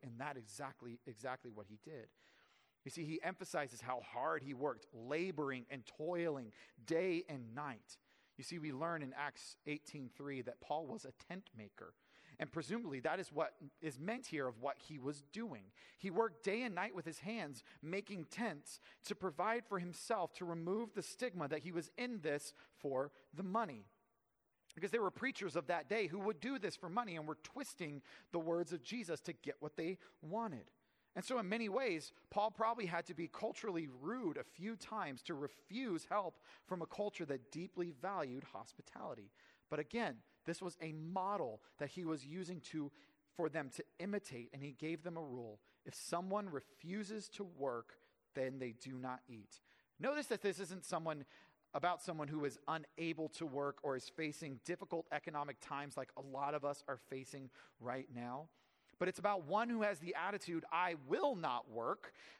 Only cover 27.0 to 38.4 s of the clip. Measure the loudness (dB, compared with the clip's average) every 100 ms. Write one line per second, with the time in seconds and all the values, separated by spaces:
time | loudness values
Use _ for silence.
27 | 2 -2 -2 -4 -6 -6 -6 -4 -4 -4
28 | -10 -18 -2 0 4 4 4 -2 -2 -2
29 | 0 -2 -2 -4 -4 -4 -4 0 0 -2
30 | -8 -12 -4 0 0 -2 -8 _ _ _
31 | _ -6 0 2 4 2 4 4 4 2
32 | -2 -12 -2 4 4 6 4 4 2 2
33 | 0 -2 -4 0 -2 0 0 0 -2 -4
34 | -2 0 0 0 -4 -6 -4 -4 -4 -2
35 | 0 -2 -4 -2 -2 -4 -6 -2 2 0
36 | 2 2 2 -4 -14 -20 -4 -2 -2 0
37 | 0 0 0 0 -2 -6 -2 0 -2 0
38 | 0 2 2 -2